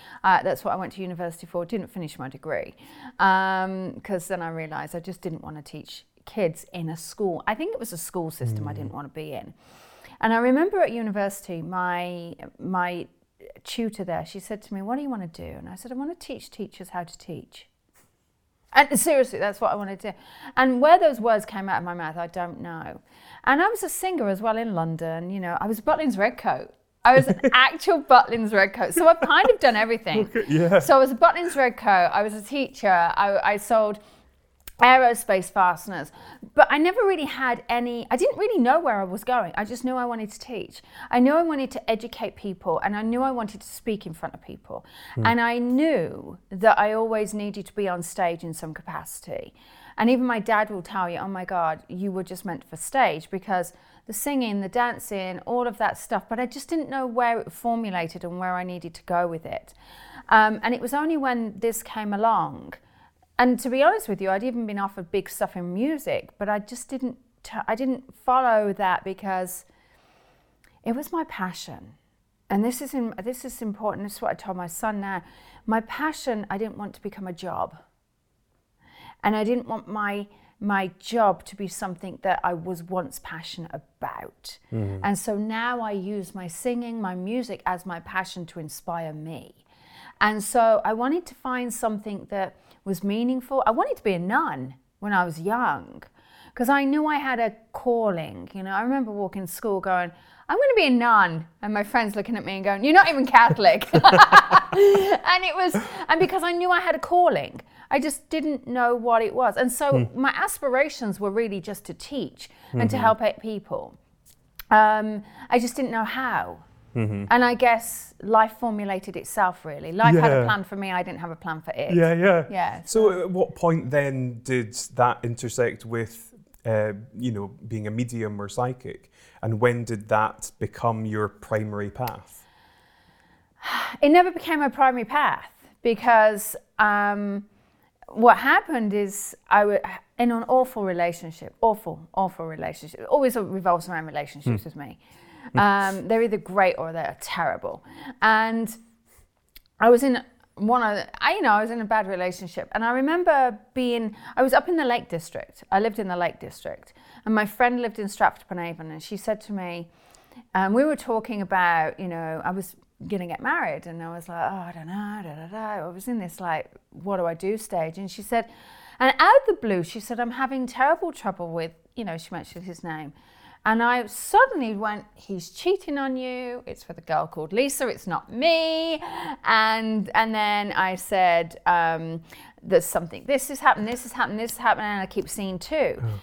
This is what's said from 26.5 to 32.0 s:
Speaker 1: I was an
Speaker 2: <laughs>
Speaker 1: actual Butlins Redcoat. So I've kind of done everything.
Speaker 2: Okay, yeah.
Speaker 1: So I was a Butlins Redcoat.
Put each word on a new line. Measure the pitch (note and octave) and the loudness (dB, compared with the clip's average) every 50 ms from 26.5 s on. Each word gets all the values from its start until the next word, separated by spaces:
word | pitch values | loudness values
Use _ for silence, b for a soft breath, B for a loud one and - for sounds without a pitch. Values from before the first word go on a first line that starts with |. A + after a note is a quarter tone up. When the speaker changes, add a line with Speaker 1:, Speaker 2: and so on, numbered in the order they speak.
| D3 B2+ - - - _ _ _ _ _ - | -4 -4 -6 -12 -18 _ _ _ _ _ 6
Speaker 1:
I | A#3+ B3+ | 8 8
was | C4 C4 - | 8 8 6
an | G3 - - | 2 2 4
Speaker 2:
<laughs> | C4 - | 4 6
Speaker 1:
actual | B3+ B3+ C#4+ - D#4+ - - F4+ D#4+ | 6 6 6 4 0 2 2 2 2
Butlins | - - C4+ B3 - - A#3 A#3 A3+ G#3 | 6 8 8 8 8 6 2 -2 -2 2
Redcoat. | A3+ G3+ F#3+ G3 G3 A#3 G3+ - E3+ | 4 4 4 4 2 -2 -4 -2 0
So | E4 D#4+ D#4+ | 6 6 8
I've | E4+ E4 | 8 6
kind | D4+ C#4 C#4+ D#4+ G4+ C5 | 4 4 4 6 6 6
of | A#4 - | 6 6
done | - C4 A#3 | 4 4 4
everything. | G#3 A3 A3+ A#3 A3+ - F#3 D#3+ G#3+ | 4 2 0 0 -2 -2 -2 -2 0
Speaker 2:
Okay, | G#3 - - A#3 G#3+ - | -2 0 -2 -4 0 2
yeah. | C#3+ D#3 E3+ E3+ G3 F#3 | 2 4 4 6 6 6
Speaker 1:
So | C3+ - C#4+ | 6 8 8
I | C4+ | 8
was | C4+ C4 | 8 6
a | C4 | 4
Butlins | A3+ E4 E4+ - E4+ F4 F4+ - | 6 6 6 6 4 -2 -2 0
Redcoat. | C#4 C4+ B3+ B3 - A3 G#3+ G3 F#3 | 2 2 2 0 0 2 4 6 6